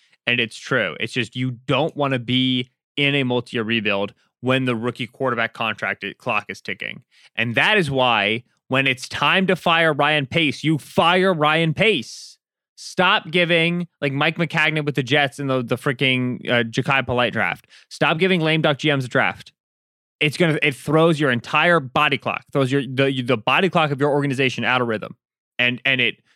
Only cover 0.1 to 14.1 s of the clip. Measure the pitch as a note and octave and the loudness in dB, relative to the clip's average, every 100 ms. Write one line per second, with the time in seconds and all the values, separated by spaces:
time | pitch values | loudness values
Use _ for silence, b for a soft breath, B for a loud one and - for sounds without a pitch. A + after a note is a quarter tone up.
0.1 | _ - A#2+ A2+ - - C3 F#2 - A2 | _ -4 -2 -2 -6 -4 -2 -2 -4 -6
1.1 | C3 A2 B2+ B2+ B2 - C3 D#3+ C#3+ C#3 | -4 -6 -4 -6 -6 -2 0 0 -2 -2
2.1 | C3 A#2 B2+ C3 B2+ B2 _ _ - C#3+ | -2 -2 0 0 -2 -4 _ _ -2 0
3.1 | C#3+ B2+ B2 - B2 G#2+ A#2 G#2+ G2 G2+ | 2 0 -2 -4 -6 -2 -2 -2 -2 -4
4.1 | - _ _ B2 C3 B2+ A2+ A#2+ A#2+ A#2+ | -8 _ _ -2 0 0 -2 -4 -6 -12
5.1 | - C3 A#2 A2+ - A2+ G#2 G2+ G2+ G2+ | -4 -4 -2 -4 -4 -6 -4 -6 -6 -8
6.1 | - B2+ G#2 - - - G2 A2 - _ | -10 -4 -4 -6 -14 -12 -10 -10 -12 _
7.1 | b b - A#2 A#2 E3+ G#3+ D3 C3+ B2+ | b b -6 -2 0 2 2 2 2 2
8.1 | A2+ G2+ A#2 - _ - C3 C3+ C3 - | 4 2 -2 -6 _ -2 0 0 -2 -6
9.1 | - D3 F#3 F#3+ F#3 F3+ E3 E3 C#3+ C#3+ | -2 2 2 2 0 2 2 2 2 2
10.1 | D3+ C3+ E3+ D3+ - D3+ D#3 - - E3 | 0 0 0 0 0 -2 -2 -2 0 2
11.1 | F#3 F#3+ E3 D3+ D#3+ E3 D3+ G#3+ E3 - | 4 2 2 2 2 0 2 2 0 -4
12.1 | - - - _ _ _ _ - - F#3 | -14 -20 -20 _ _ _ _ -12 0 2
13.1 | G#3+ E3 F3 E3+ E3+ E3 F3 E3+ - C#3+ | 2 0 0 2 4 2 0 -4 -4 -4